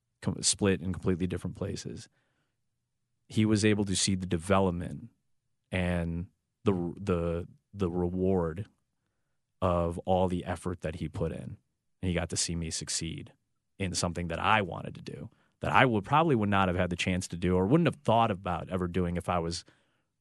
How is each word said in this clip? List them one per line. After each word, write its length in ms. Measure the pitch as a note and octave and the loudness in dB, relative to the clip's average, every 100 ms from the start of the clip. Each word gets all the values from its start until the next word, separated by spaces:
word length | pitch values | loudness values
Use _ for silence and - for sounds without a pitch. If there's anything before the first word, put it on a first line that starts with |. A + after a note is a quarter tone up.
| _ _ | _ _
com-, 200 | - - | -6 -2
split 380 | - - G2+ F2+ | -2 2 2 2
in 120 | F2 | 0
completely 340 | F2+ F#2 F2+ F#2 | -2 -2 0 -2
different 300 | F2+ F#2 - | -4 -6 -6
places, 520 | G2 G2 A2 - - _ _ _ _ _ _ _ _ _ _ _ _ | -6 -6 -10 -12 -14 _ _ _ _ _ _ _ _ _ _ _ _
he 160 | - | 2
was 200 | G#2+ G#2+ | 4 6
able 200 | G#2+ G#2 | 6 4
to 120 | G2+ F#2 | 2 0
see 180 | - | 0
the 120 | F#2+ F#2 | 0 -2
development 840 | F2+ D#2+ G2 G2 F2 F2 C#2+ - _ _ _ _ _ _ | -4 2 4 4 0 -6 -10 -14 _ _ _ _ _ _
and 560 | F#2 F2+ F2 E2+ E2+ F2+ _ _ _ | -2 0 0 -2 -4 -8 _ _ _
the, 80 | - F#2+ F2 - | 0 0 -2 -4
the, 480 | G2 F2+ E2+ E2+ F2 - _ | -2 0 0 -4 -6 -14 _
the 160 | G2+ F#2 | -4 -2
reward 760 | F2 F2 F#2 F#2 F#2+ E2 E2 - _ _ _ _ _ _ _ _ _ | 0 0 0 2 2 0 -4 -10 _ _ _ _ _ _ _ _ _
of 380 | F#2+ F2 E2+ F2 - | 2 2 0 -2 2
all 200 | F#2 F#2 | 2 4
the 180 | F2+ | 0
effort 360 | E2 F2 F2+ F2+ | -4 -6 -6 -4
that 160 | D#2+ E2 | -6 -6
he 120 | D#2 | -6
put 240 | - E2 | -2 -4
in. 260 | - - - _ _ _ _ | -4 -10 -14 _ _ _ _
And 60 | F#2 | -2
he 20 | |
got 160 | E2+ E2+ | 0 -2
to 80 | - | -2
see 180 | - | -2
me 160 | E2+ E2 | -2 -4
succeed 600 | - - - E2 F#2+ - - _ _ _ - | -6 -6 -6 -6 -8 -12 -20 _ _ _ -6
in 160 | F#2+ | -4
something 340 | E2+ F2+ E2+ F2 | -2 -2 -2 -4
that 100 | E2 | -2
I 240 | F2+ G#2+ | 2 2
wanted 320 | F#2 - - - | 2 -6 -10 -12
to 60 | |
do, 280 | - - - - _ _ | -12 -12 -14 -18 _ _
that 120 | - | 2
I 140 | G#2 B2+ | 4 6
would, 180 | A2 | 4
probably 300 | F#2+ D3 E3 | 2 2 4
would 140 | B2 G#2 | 2 2
not 200 | G2 F#2+ | 2 2
have 80 | F2 | 2
had 140 | F2+ | 0
the 60 | F2 | 0
chance 300 | - F2+ - | 0 -2 -4
to 80 | E2+ | -2
do 200 | F2+ F2+ | 2 2
or 100 | F#2+ | 4
wouldn't 220 | D#3 D#3+ | 4 4
have 80 | - | 0
thought 340 | - A2+ A#2 | 2 4 4
about 380 | F#2+ F#2+ E2+ - | 0 -4 -6 -4
ever 160 | F#2 F2+ | -2 -2
doing 300 | F2+ F2+ F2 | 0 0 -2
if 120 | - | -2
I 100 | F2+ | -2
was 260 | E2 F2 - _ _ _ _ _ | -2 -6 -10 _ _ _ _ _